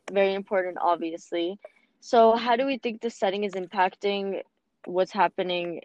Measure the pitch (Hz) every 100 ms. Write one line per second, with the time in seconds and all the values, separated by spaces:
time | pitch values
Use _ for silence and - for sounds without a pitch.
0 | - 196 196 196 196 196 180 175 175 165
1 | 165 170 - 175 170 202 - _ _ _
2 | - 240 226 226 233 233 277 262 240 220
3 | 233 - - 208 208 185 180 202 185 -
4 | 202 202 196 185 - _ _ _ - 180
5 | 185 202 175 - 180 180 175 165